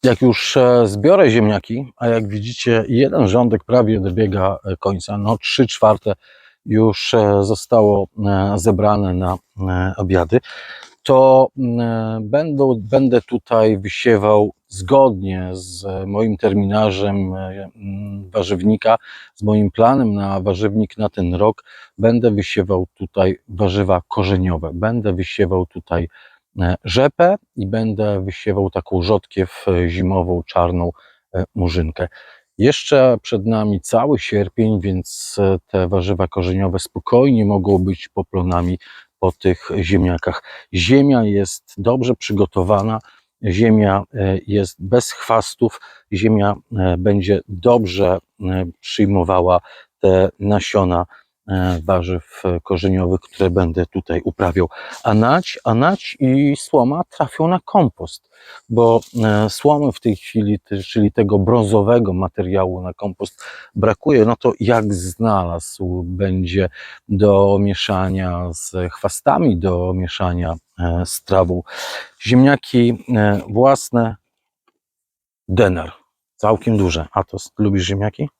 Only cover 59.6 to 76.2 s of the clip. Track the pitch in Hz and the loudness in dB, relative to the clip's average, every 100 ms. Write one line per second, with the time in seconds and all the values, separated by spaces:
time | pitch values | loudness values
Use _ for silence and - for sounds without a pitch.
59.6 | 147 147 143 - 120 101 - 110 104 104 | 0 2 0 -2 -4 -4 -4 -4 -2 -4
60.6 | _ 98 95 117 104 - 104 101 98 120 | _ -10 -6 0 0 2 0 2 2 2
61.6 | 104 107 101 120 104 90 95 - 92 95 | 4 2 4 2 2 -2 -4 -4 -4 -2
62.6 | 92 92 90 87 101 92 101 _ - - | -2 -4 -10 -10 -10 -10 -12 _ -20 -20
63.6 | - - 110 104 - 135 110 117 123 - | -12 -2 0 0 2 4 4 2 -2 0
64.6 | 104 120 107 98 92 90 113 101 87 85 | 0 2 0 -4 -8 -4 -2 0 -2 -6
65.6 | - - 92 90 87 90 98 92 87 92 | -10 -10 -6 -6 -6 -4 -2 -2 -2 -2
66.6 | 92 - - - - 101 104 98 98 98 | -2 -6 -20 -20 -6 2 4 6 4 4
67.6 | 101 92 - 95 95 95 92 87 90 82 | 0 -2 -2 0 0 -2 -4 -6 -8 -10
68.6 | - 92 90 - 98 - - 139 165 90 | -10 -6 -6 -4 -6 -2 0 2 0 0
69.6 | 95 87 90 92 90 - 92 87 87 82 | 0 -2 -2 -4 -6 -4 -4 -2 -4 -8
70.6 | _ - 87 85 87 - - 95 90 90 | _ -6 -4 -2 -4 -8 -2 0 2 -2
71.6 | - - - - - _ 107 127 135 143 | -8 -14 -12 -14 -16 _ 2 4 4 2
72.6 | - 127 120 117 - 120 104 104 - 107 | 0 2 2 0 -2 0 2 0 -2 2
73.6 | 131 139 - 120 113 107 _ _ _ _ | 4 2 0 -2 -2 -6 _ _ _ _
74.6 | _ _ _ _ _ _ _ _ - 95 | _ _ _ _ _ _ _ _ -6 0
75.6 | 104 87 80 - _ _ | 2 0 -8 -16 _ _